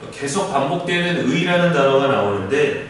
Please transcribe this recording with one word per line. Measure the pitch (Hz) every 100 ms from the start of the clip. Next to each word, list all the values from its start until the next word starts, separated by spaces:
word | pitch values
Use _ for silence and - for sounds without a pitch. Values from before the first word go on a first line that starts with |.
| -
계속 | - 135 196 196
반복되는 | 139 135 170 170 175 175 175 127
의라는 | - 175 175 170
단어가 | 147 139 135 135
나오는데 | 110 101 101 95 139 147 - -